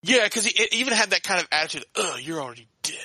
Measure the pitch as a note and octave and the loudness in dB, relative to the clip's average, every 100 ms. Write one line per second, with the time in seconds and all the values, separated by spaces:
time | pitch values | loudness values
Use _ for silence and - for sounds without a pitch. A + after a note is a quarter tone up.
0 | E3+ B3+ G#3 A#3 A#3 G3+ G#3+ A3+ B3+ A3+ | 4 4 4 0 -2 2 0 0 0 2
1 | G#3 F#3 - F#3+ D#3+ D3+ D#3+ D#3 - - | 2 2 2 -2 0 0 -2 -6 -8 -4
2 | C#3+ A#2+ C3 D#3+ C3+ A#2 A#2 _ - - | -4 -4 -6 -6 -6 -10 -20 _ -8 -8